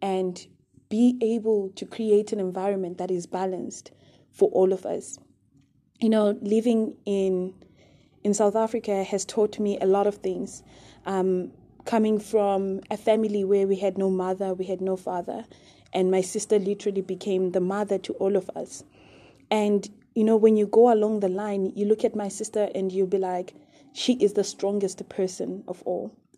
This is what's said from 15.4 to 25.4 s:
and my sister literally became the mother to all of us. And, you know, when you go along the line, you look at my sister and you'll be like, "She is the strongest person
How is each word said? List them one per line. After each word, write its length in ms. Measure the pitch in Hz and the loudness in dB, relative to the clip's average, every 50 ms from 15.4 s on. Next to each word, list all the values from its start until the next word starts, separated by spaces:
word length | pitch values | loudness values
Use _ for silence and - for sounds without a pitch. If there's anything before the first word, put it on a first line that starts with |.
| 226 - - - - - - - _ _ - | -12 -14 -20 -20 -20 -20 -20 -20 _ _ -2
and 180 | 185 185 185 | 0 2 4
my 120 | 185 190 185 | 4 2 0
sister 360 | 185 - 214 - - 220 208 | 0 -4 -6 0 2 2 2
literally 440 | 190 190 202 202 - 208 196 196 185 | 2 0 -4 -2 -2 -2 -2 -2 -4
became 480 | - 190 185 - 208 190 185 185 180 | -4 -8 -6 -4 -2 0 0 0 0
the 100 | 180 190 | 0 0
mother 380 | 180 180 190 208 208 202 202 185 | 0 0 -2 -2 -2 -2 -2 -4
to 160 | 180 - - | -4 -6 -6
all 200 | - 190 196 202 | -2 -2 0 0
of 140 | 190 185 - - | 0 -2 -2 -10
us. 260 | - 165 - - - - _ _ _ - - - - - - _ _ _ _ | -10 -12 -12 -14 -20 -20 _ _ _ -20 -20 -20 -20 -20 -20 _ _ _ _
And, 360 | 220 214 208 208 208 202 190 - - - _ _ _ | 0 2 2 2 2 0 0 -4 -16 -20 _ _ _
you 100 | 233 214 | 0 2
know, 140 | 220 226 220 | 4 4 6
when 180 | 208 226 220 | 6 6 6
you 100 | 214 208 | 6 2
go 240 | 202 208 220 233 247 | 4 6 6 8 8
along 300 | 233 214 208 214 220 214 | 6 4 2 2 0 0
the 80 | 202 185 | -2 -2
line, 420 | 185 196 208 214 202 196 190 190 - | -2 -2 -4 -4 -2 -2 -2 -2 -2
you 80 | 202 208 | -2 0
look 180 | 208 214 214 - | 2 2 2 2
at 140 | 220 - | -2 -2
my 120 | 214 208 196 | -2 -6 -6
sister 420 | 196 - 220 - - 214 208 - - | -6 -8 -10 -6 -2 -2 -2 -2 -2
and 160 | 196 190 190 | -4 -4 -2
you'll 180 | 185 190 196 180 | 0 -2 0 0
be 100 | 196 196 | 0 -2
like, 340 | 190 185 180 180 180 - - - - _ _ _ - - _ | -2 -2 -4 -6 -6 -8 -14 -20 -20 _ _ _ -20 -20 _
"She 220 | - - - 247 | -6 0 0 2
is 180 | 254 214 202 202 | 2 2 2 2
the 100 | 208 190 | 0 -2
strongest 640 | 196 - - - 196 202 208 196 185 - - - - | -2 -4 -4 -4 -2 -2 -2 -2 -4 -6 -8 -14 -12
person 540 | - - 190 185 185 - | -4 -4 -4 -4 -4 -8